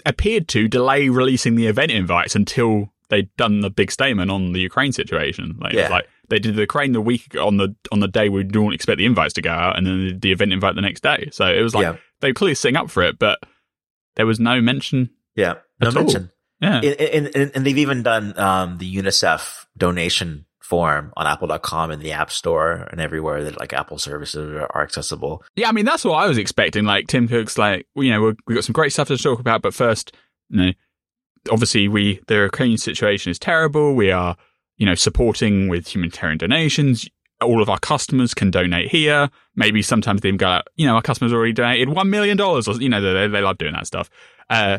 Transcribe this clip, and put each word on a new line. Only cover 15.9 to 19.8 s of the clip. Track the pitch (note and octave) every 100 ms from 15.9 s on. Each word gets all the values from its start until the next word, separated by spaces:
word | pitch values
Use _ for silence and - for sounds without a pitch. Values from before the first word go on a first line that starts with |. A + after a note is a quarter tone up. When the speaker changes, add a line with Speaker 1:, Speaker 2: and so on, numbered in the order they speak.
| C3+
Speaker 1:
all. |
Speaker 2:
mention. | - F#2+ F2+ _ _ _
Speaker 1:
Yeah. | F#3 B2
Speaker 2:
And, | C#3+ C#3+
and, | D3+ D3+ C#3+ C#3
and, | C#3+ C3+
and | C3+
they've | C#3
even | C#3+ B2+
done, | A#2 A2+ G#2 -
um, | G2 F#2 F2+ F2
the | F#2 F#2+
unicef | G2 - F2+ D#2+ - - -
donation | -